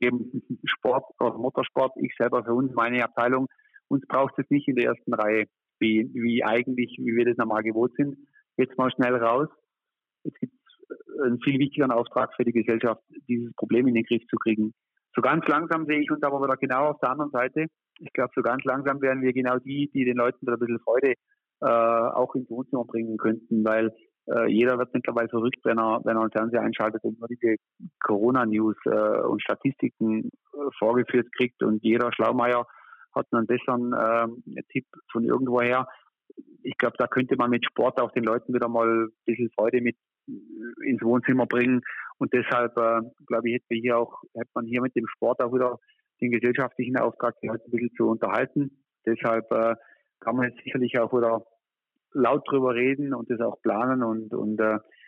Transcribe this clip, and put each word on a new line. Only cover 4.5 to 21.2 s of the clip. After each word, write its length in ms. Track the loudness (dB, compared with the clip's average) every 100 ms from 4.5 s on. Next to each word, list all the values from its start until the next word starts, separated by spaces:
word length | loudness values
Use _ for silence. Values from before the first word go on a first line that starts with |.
| 0 2
in 80 | 2
der 100 | 0
ersten 260 | 0 -2
Reihe, 340 | 0 2 2 0 _ _ _
wie, 280 | 2 2 0
wie 300 | -2 -2 0
eigentlich, 520 | 2 0 0 -2 -4 -4
wie 180 | -2 0
wir 100 | 2
das 100 | 0
normal 260 | 0 0
gewohnt 300 | 0 0 0 0
sind. 200 | -2 -4 -16 _ _ -2
Jetzt 220 | -2 0
mal 120 | 0
schnell 240 | 2 0 2
raus. 320 | 2 2 0 -6 _ _ _ _ _ _
Jetzt 160 | -14 -8
gibt's 180 | -10 -10 _ _ -20 -20 -14 -4
einen 180 | -2 0
viel 180 | 0 0
wichtigeren 320 | 0 2 2
Auftrag 400 | 2 0 -2 -2 0
für 80 |
die 80 | 2
Gesellschaft, 500 | 2 2 0 0 -2 _ -18 -4
dieses 240 | -4 -4
Problem 340 | -8 0 2 4
in 60 |
den 100 | 2
Griff 180 | 2 -2 -2
zu 80 | -4
kriegen. 360 | 0 0 0 -4 _ _ _
So 60 | -2
ganz 260 | 2 2 2
langsam 400 | 0 0 -2 0
sehe 140 | 0
ich 100 | 0
uns 120 | -2
aber 180 | -2 0
wieder 140 | 0 0
genau 340 | 0 0 0
auf 100 | 0
der 100 | -2
anderen 220 | -2 -2
Seite. 340 | -2 -2 -2 -4 -8 _ _
Ich 140 | -8
glaube, 200 | -4 -2
so 80 | 0
ganz 220 | -2 -2
langsam 360 | -2 -2 -2 0
werden 200 | 0 0
wir 100 | 0
genau 260 | 0 0 -2
die, 320 | -2 -4 -2
die 120 | 0
den 120 | 0 2
Leuten 240 | 0 -2
wieder 140 | -4
ein 40 | -2
bisschen 220 | -2 -2
Freude, 340 | 0 2 2 0